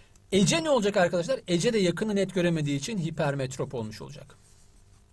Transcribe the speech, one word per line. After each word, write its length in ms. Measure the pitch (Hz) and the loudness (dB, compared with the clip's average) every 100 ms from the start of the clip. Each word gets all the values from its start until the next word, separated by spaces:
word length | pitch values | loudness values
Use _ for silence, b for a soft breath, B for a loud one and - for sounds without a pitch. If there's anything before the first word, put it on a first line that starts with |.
| b b - | b b 0
Ece 320 | 190 185 330 | 2 4 2
ne 60 | 320 | 2
olacak 260 | 269 202 196 | 2 2 2
arkadaşlar? 440 | 175 175 170 262 - | 2 2 -2 -4 0
Ece 240 | 175 214 | 0 2
de 60 | 226 | 2
yakını 380 | 180 170 220 202 | 2 0 0 0
net 180 | 190 | 0
göremediği 440 | 190 175 160 147 143 | 0 0 0 0 -2
için 200 | 139 220 | -4 -4
hipermetrop 760 | 160 160 151 139 131 - 127 | -4 -2 -2 -2 -6 -6 -6
olmuş 280 | 127 110 107 | -6 -8 -10
olacak. 340 | 67 - - - - - - - - - _ | -14 -16 -20 -20 -20 -20 -20 -20 -20 -20 _